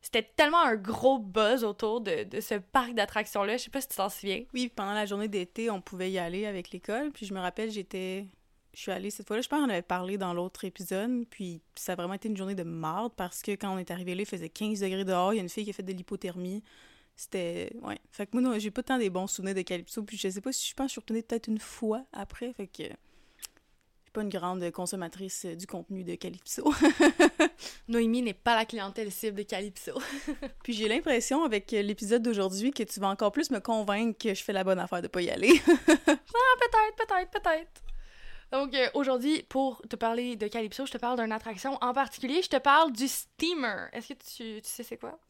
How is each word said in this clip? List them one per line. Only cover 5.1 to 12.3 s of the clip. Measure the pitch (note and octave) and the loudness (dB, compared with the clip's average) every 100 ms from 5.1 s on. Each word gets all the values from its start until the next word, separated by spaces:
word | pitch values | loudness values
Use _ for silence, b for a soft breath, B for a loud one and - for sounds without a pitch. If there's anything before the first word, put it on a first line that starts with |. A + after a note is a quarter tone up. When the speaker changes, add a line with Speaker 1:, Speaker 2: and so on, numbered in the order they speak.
| G3+ G#3+ | -2 -2
Speaker 2:
d'été, | G3+ F3+ - A3+ | -4 -6 -4 -4
on | G3+ | -4
pouvait | - F#3 F#3 | -6 -6 -2
y | F#3+ | -2
aller | E3+ F3+ G#3+ | -2 -4 -4
avec | G3 F3 | -6 -8
l'école. | F3+ - G#3+ D4 | -12 -4 -4 -4
Puis | C#4+ G3+ | -6 -8
je | |
me | F#3+ | -4
rappelle, | F3+ F3+ A3 | -4 -4 -6
j'étais, | G#3+ F#3 F#3+ F#3 F#3 G3 _ _ _ _ | -6 -8 -6 -6 -6 -10 _ _ _ _
je | - | -12
suis | - | -6
allée | F#3 F#3+ | -4 -4
cette | - G#3 | -8 -4
fois-là, | G#3+ | -4
je | C4 | 0
pense | D4 | 0
qu'on | C#4+ | 2
avait | F#3+ | 0
parlé | F3+ F3+ F#3 G3+ | 0 -2 -2 -4
dans | F#3+ | -2
l'autre | F3 F3+ - | -2 -4 -6
épisode, | F#3+ - F3 F#3+ A3 B3 A#3 | -10 -10 -6 -2 0 -2 -4
puis | - F#3 E3 _ - | -8 -8 -8 _ -12
ça | - | -6
a | F3+ | -4
vraiment | F3 | -4
été | G3 | -4
une | A3+ | -4